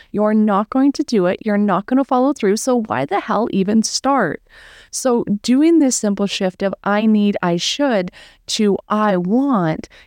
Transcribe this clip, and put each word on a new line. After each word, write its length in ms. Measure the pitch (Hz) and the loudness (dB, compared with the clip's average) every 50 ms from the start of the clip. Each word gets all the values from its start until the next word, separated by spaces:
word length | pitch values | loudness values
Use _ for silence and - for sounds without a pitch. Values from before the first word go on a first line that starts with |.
| - _ | -14 _
you're 220 | - 202 208 214 220 | -4 -2 0 2 2
not 360 | 220 214 214 196 196 214 - | 2 2 2 2 0 -2 -2
going 240 | - 262 269 285 - | 0 0 2 2 0
to 100 | - 302 | 0 -2
do 220 | - 247 202 175 | -2 0 0 2
it. 140 | 180 - - - | 0 0 -2 -2
You're 140 | 214 208 202 | -2 0 0
not 300 | 208 202 175 180 208 - | 0 0 0 -2 -2 0
gonna 180 | 254 269 269 | 0 0 0
follow 260 | - 269 247 254 277 | 0 0 0 0 0
through. 240 | 302 - - 190 202 226 | 0 0 0 0 0 0
So 260 | - 262 247 240 220 | 0 0 0 0 -2
why 200 | - 107 123 - | -2 -2 -4 -2
the 160 | - 392 370 | -2 -4 -4
hell 300 | - - 196 202 226 - | -4 -2 -2 -2 -2 -2
even 320 | - 196 185 196 214 220 214 | 0 0 0 2 2 0 0
start? 580 | - - - - 262 277 262 202 151 - - _ _ _ - - - - - - _ | 0 -4 -4 -2 -2 0 0 0 -2 -4 -8 _ _ _ -20 -20 -20 -20 -20 -20 _
So 360 | - - - 262 240 233 - - 202 202 | -10 -4 -2 0 0 0 0 -2 -4 -4
doing 380 | - 226 247 269 302 330 339 320 | 0 0 2 4 4 4 4 4
this 180 | 285 254 240 - | 4 2 2 0
simple 300 | - 208 202 196 202 196 | -2 -2 0 0 -2 -4
shift 360 | - - 196 185 - - 196 | -2 -2 -2 -4 -2 -2 -4
of 100 | 196 185 - - | -4 -4 -4 -4
"I 200 | 196 202 208 214 | -2 0 2 2
need," 300 | 220 214 208 208 202 196 - | 2 2 4 2 2 0 0
"I 160 | - 175 175 175 | 0 -2 0 0
should," 520 | - - - - 285 269 233 196 180 175 - - - - - _ _ - - | -2 -4 -2 -2 0 0 0 0 -2 -4 -8 -14 -20 -20 -20 _ _ -8 -2
to 220 | - 214 202 190 - - - | 0 0 0 0 0 -2 -4
"I 300 | 208 214 214 208 196 180 | -2 0 0 0 0 0
want" 720 | 175 180 214 254 277 285 254 196 175 160 160 - - - - - - | 0 0 0 0 2 2 0 0 0 0 -2 -4 -8 -14 -20 -20 -20